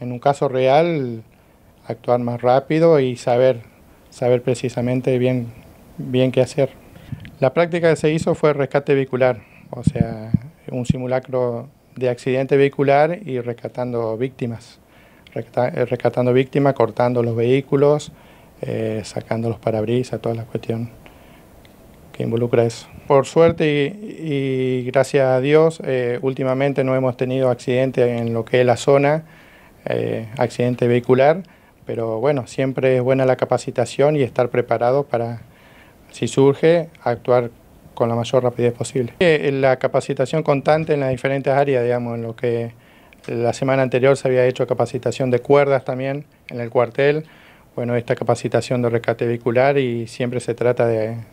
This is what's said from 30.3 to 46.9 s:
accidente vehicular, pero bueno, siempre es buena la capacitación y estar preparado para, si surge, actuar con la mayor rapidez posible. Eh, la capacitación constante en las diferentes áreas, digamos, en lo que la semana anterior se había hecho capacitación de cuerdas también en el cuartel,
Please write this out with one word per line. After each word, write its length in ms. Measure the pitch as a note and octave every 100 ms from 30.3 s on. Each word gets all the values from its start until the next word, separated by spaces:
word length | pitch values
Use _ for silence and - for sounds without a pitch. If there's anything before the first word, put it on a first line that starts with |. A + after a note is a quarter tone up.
| B2
accidente 480 | A#2+ - B2 A#2+ A#2+
vehicular, 560 | A#2+ A#2+ B2+ C#3 F3 - _ _ _ -
pero 340 | A#2 A2+ A2+
bueno, 260 | C3+ C#3+ A#2+
siempre 520 | - C3+ C3 C3 B2+
es 40 |
buena 220 | B2 C3+
la 100 | C3
capacitación 800 | B2+ - B2 - B2+ A#2 - C#3+
y 80 | D3+
estar 260 | A#2+ - A#2+
preparado 560 | B2 A#2+ A2+ A#2+ C#3
para, 360 | C#3+ A#2 A#2 A#2 - _ - - - - -
si 160 | - A#2
surge, 600 | - C#3 C3+ D#3+ E3+ D#3+ -
actuar 480 | A#2+ A#2+ - B2 A#2 - - - -
con 140 | - A#2
la 60 |
mayor 300 | A#2 A#2 C3
rapidez 280 | B2 A#2+ A#2+
posible. 400 | A2+ C3 C3+ A#2+ -
Eh, 320 | F3+ D#3 C#3+
la 240 | C3+ C3+ B2+
capacitación 680 | C3 C3+ - C#3 C3 D#3+
constante 500 | D#3 C#3+ D#3 D#3 D#3+
en 60 | D3
las 100 | C3
diferentes 420 | B2+ C#3 C3+ C3+
áreas, 300 | C#3 C#3 B2+
digamos, 320 | A#2+ B2 A#2+
en 80 | A#2
lo 140 | A2+ A2+
que 380 | B2 A#2 A#2 A#2 _ - - _ -
la 260 | A#2 A#2
semana 280 | - C3+ C3+
anterior 340 | C3 B2+ C3+ C#3
se 120 | C3+
había 180 | B2+ B2+
hecho 220 | B2+ B2+
capacitación 640 | B2 A#2+ B2 A#2+ - B2+
de 80 | B2
cuerdas 440 | - C#3+ C#3+ C3+
también 420 | - B2+ C3+ C#3+ - _ -
en 100 | B2
el 100 | A#2
cuartel, 540 | B2+ A#2